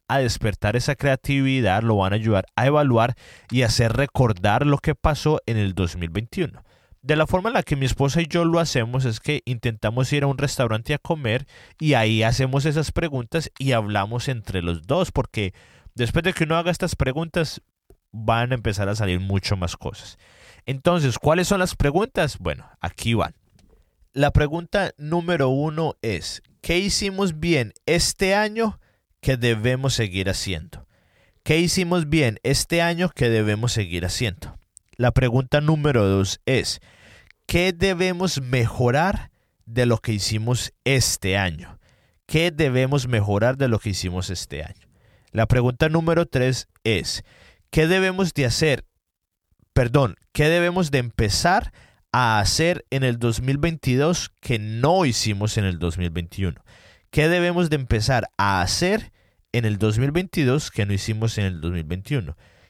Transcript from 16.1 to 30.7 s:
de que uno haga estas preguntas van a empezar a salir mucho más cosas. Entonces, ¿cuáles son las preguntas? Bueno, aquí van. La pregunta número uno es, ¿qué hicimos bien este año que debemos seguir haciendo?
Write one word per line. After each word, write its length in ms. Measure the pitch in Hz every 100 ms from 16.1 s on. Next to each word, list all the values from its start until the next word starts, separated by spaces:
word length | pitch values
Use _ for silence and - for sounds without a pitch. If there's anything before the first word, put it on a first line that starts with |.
| 165
de 80 | 170
que 140 | 175 156
uno 100 | 165
haga 160 | 170
estas 240 | 170 175 -
preguntas 640 | 131 131 165 - 156 - _ _ _ _ _
van 400 | 110 110 113 120
a 40 | 127
empezar 320 | 110 98 98
a 80 | 107
salir 240 | 104 90
mucho 380 | 95 98 - 98
más 180 | 87 -
cosas. 420 | - - - - _ _ - - -
Entonces, 500 | 135 175 175 143 113
¿cuáles 300 | 147 165 175
son 120 | 202
las 160 | 180 -
preguntas? 640 | 143 151 226 - 156 -
Bueno, 320 | 87 69 - _
aquí 360 | 90 - 117 113
van. 180 | - - _ _ _ _ _ _ _
La 180 | 135 143
pregunta 600 | 143 147 165 175 202 180 -
número 520 | 147 170 170 170 131
uno 460 | 131 156 156 160 -
es, 400 | 113 90 - - _ _
¿qué 160 | - 170
hicimos 640 | 202 - 202 190 196 151
bien 340 | 170 156 113 - -
este 480 | 165 - - 190 196
año 440 | 214 214 226 190 _ _ _ _
que 160 | - 131
debemos 580 | 120 110 117 127 135 123
seguir 340 | 107 92 95
haciendo? 560 | 92 - 85 82